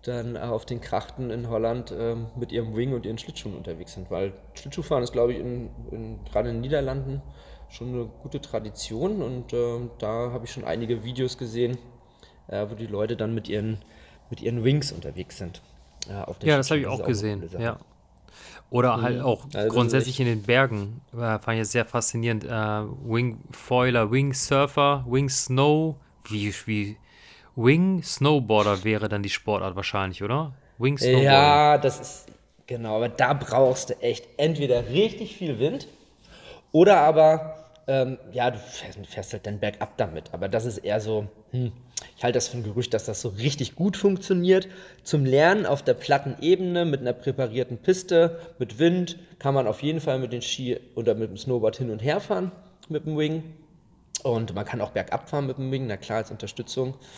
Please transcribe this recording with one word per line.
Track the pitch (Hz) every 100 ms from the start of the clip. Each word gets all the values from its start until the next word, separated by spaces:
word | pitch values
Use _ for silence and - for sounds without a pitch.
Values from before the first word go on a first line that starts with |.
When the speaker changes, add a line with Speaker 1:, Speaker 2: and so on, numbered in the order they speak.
Speaker 1:
dann, | - 120 117 120
äh, |
auf | 120 113 -
den | 120
Krachten | - - - - 127
in | 113 117
Holland, | 113 113 120 120 -
ähm, | 117 117 113 123
mit | 117
ihrem | 120 113 110
Wing | 127
und | 127 107
ihren | 113
Schlittschuhen | - - - 87
unterwegs | 82 82 90
sind, | - 92
weil | 90 98 95 - -
Schlittschuhfahren | 139 156 - 143
ist, | 120
glaub | 127 120
ich, | 123
in, | 123 123 113 - -
in, | 110 110 110 -
gerade | - 113
in | 117
den |
Niederlanden | 123 151 135 135 131 139 - - - - -
schon | - 123
eine | 123 113 -
gute | - 143
Tradition | - 110 107 101 - 110 175 208
und, | 127 127 120
ähm, | 120 120 117 120 -
da | 107 117 120
habe | 123 117
ich |
schon | - -
einige | 90 113 120 113
Videos | 123 127 -
gesehen, | 123 113 120 123 - - _ _ - _ -
äh, | 101 104
wo | 107
die | 113
Leute | 101 107 117
dann | 107 113
mit | -
ihren, | 104 110 107 - - - - _
mit | 110
ihren | - 120
Wings | 117 147 139
unterwegs | - 80 87 90 -
sind, | 90 - - - _ - -
äh, | 98
auf | - -
der | 160
Speaker 2:
Ja, | 147
das | 135
hab | 156
ich |
Speaker 1:
Schlittschuhe. | 131
Das |
Speaker 2:
auch | 127
Speaker 1:
ist |
auch | -
eine |
Speaker 2:
gesehen, | 110 107 101
Speaker 1:
coole | 85
Sache. | 90
Speaker 2:
ja. | 117 - - _ _ _ - - - - _
Oder | 120 123 113
halt | 120 123
Speaker 1:
Mhm. | 131
Speaker 2:
auch | 110 -
Speaker 1:
Also | 98
das | 107
ist | 113
Speaker 2:
grundsätzlich | 117 131 127
Speaker 1:
echt | 127
Speaker 2:
in | 123
den | 113
Bergen, | 104 123 135 110 101 117 _
äh, | 117 117 107
fand | -
ich | 113
das | 110
sehr | 123 113
faszinierend. | 120 117 117 117 110 -
Äh, |
Wingfoiler, | 117 107 107 107 131 117 113 123 110 - - - 123 127 120 107
Wingsurfer, | 127 139 135 - 139 139 143 143 143 123
Wingsnow, | 127 139 131 - 131 147 151 160 151 _ _ -
wie, | 107 104 98 -
wie | 107 101 107 _ - - - _ -
Wing | 117 156 185 185
Snowboarder | - - 139 151 110 110 104 98
wäre | 101 107 104
dann | 104
die | 101
Sportart | - - 104 95 92
wahrscheinlich, | 98 101 95 90
oder? | 101 131 156 131 _ _
Wing | 123 143
Snowboarder. | 127 127
Speaker 1:
Ja, | 139 139 143 147 147 147
das | 135 -
ist, | - - - - _ _ -
genau, | 123 113 107
aber | 120
da | 117 127
brauchst | 139 135 120 131 127 -
du | -
echt | 120 113 - -
entweder | 151 151 143 123 117
richtig | 139 214 - 220 -
viel | 175 117
Wind | 139 269 - - _ _ _ - - - _
oder | 156 190 190
aber, | 151 156 156 160 160 - - _ -
ähm, | 135 131 131 -
ja, | 107 123
du | 110
fährst, | - - 98 98 98
fährst | - 101
halt | 107 107
dann | 104
bergab | 104 - - -
damit. | 104 80 -
Aber | 85 95
das | 113 120
ist | 101
eher | - 113
so, | 107 107 101 - _
hm, | 123 123 - - - - -
ich |
halte | 123 123
das | -
für | 123
ein |
Gerücht, | 107 104 120
dass | 107 -
das | 107
so | -
richtig | 98 127 139 123 -
gut | 185 190
funktioniert. | 202 190 - 185 180 190 190 - - -
Zum | - 151 135
Lernen | 131 160 208 170
auf | 139
der | -
platten | 123 - 143 139 -
Ebene | 151 180 180 175 170
mit | 139
einer | 123
präparierten | 120 - 131 127 117 123 120
Piste, | - 185 - 170 170 170 - -
mit | 120 110
Wind, | 165 180 175 - - -
kann | 139
man | 139 117
auf | 107
jeden | 143 156
Fall | 151 131
mit | 127
den | 120
Ski | - - 127 120 - -
oder | 117 113
mit | 110
dem | 98
Snowboard | - 123 110 -
hin | 127
und | 107
her | 120 175
fahren, | - 190 185 - - _ -
mit | 151 156
dem | 151
Wing. | 151 160 160 - - _ _ _ _ -
Und | 135 113 113
man | 95 101
kann | 120
auch | 104
bergab | 104 90 - -
fahren | 147 139
mit | 131
dem | 131
Wing, | 135 131
na | 98
klar, | - 110
als | 110
Unterstützung, | 101 107 - 117 - 131 131 -